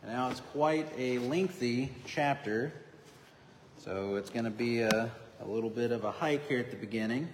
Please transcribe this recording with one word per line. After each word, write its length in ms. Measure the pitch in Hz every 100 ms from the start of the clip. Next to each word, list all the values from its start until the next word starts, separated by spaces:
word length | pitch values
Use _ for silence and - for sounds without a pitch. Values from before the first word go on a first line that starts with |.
And 100 | 104
now 160 | 117 127
it's 120 | 135
quite 460 | - 143 151 156 156 -
a 220 | 127 123
lengthy 680 | 123 160 190 - 123 120 139 -
chapter, 680 | - - 143 139 - 107 139 - - - - - - - - - - -
so 380 | - 95 98 101
it's 120 | 101
gonna 220 | 120 117
be 320 | 107 120 117
a, 280 | 113 110 113 - - -
a 60 | 101
little 240 | 110 113
bit 200 | 110 120
of 140 | 117
a 60 | 104
hike 360 | 101 160 147 -
here 140 | 127
at 100 | 120
the 60 | 101
beginning 500 | 104 113 110 123 170